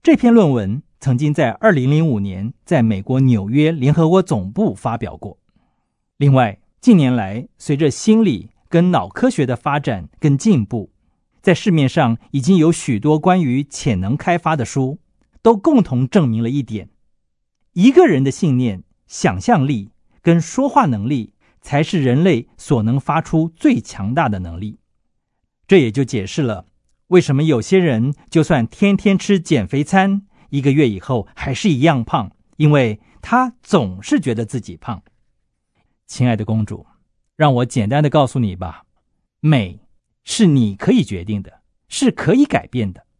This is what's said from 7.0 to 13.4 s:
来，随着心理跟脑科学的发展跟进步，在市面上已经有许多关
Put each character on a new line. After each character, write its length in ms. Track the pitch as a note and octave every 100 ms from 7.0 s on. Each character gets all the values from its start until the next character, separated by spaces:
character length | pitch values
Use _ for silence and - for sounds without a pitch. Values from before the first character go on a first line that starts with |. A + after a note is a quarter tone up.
| C3
来， 340 | B2 G2 G#2+ - _
随 180 | - C#3+
着 140 | D#3
心 340 | - - A3 G#3
理 240 | G#2 - _ _
跟 220 | E3 F3+
脑 180 | D#3+ F#2+
科 220 | - C4
学 160 | - B2+
的 100 | A#2+
发 240 | D3+ D3
展 300 | C#3+ G2+ - _
跟 160 | D3+ C#3
进 300 | A3+ D#3+ G#2
步， 260 | A#2 F#2 _ _ _ _ _
在 140 | -
市 160 | E3 A3
面 180 | D#3+ C3
上 300 | - B2 A2+ _
已 100 | C#3
经 160 | B2 F#3
有 140 | D#3
许 280 | E3 - G3
多 200 | D3 D3+
关 240 | F#3 F#3